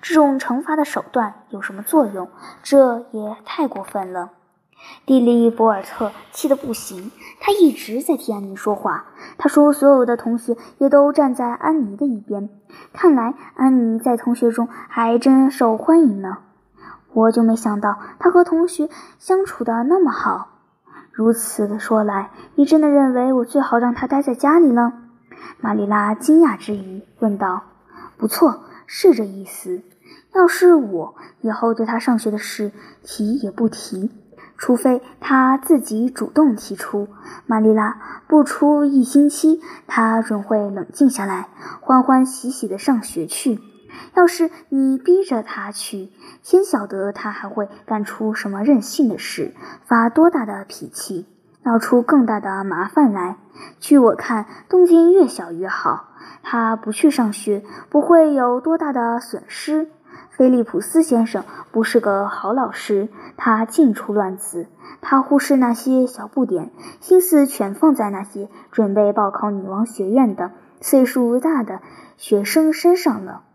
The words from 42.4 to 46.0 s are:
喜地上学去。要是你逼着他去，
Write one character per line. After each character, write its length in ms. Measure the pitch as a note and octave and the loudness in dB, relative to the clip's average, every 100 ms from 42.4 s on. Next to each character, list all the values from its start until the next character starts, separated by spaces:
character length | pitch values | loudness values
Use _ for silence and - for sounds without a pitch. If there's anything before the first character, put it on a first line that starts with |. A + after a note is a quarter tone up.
| A#3+ | -10
喜 180 | C4 G#3+ | -8 -10
地 100 | F#3+ | -6
上 240 | - B3 | -2 -2
学 240 | - - D#3 | -4 -10 -8
去。 320 | - C4+ G#3+ - _ _ - - | -6 -4 -6 -8 _ _ -20 -6
要 120 | - F4 | 2 2
是 240 | F4 E4 - _ | 2 -4 -4 _
你 300 | C4+ C4+ C4 | -2 0 0
逼 260 | - F4+ | 2 2
着 180 | F#4 A#3+ | 2 -4
他 300 | G#3+ - G3+ | -6 -12 -12
去， 400 | G#3 - G3+ | -12 -12 -14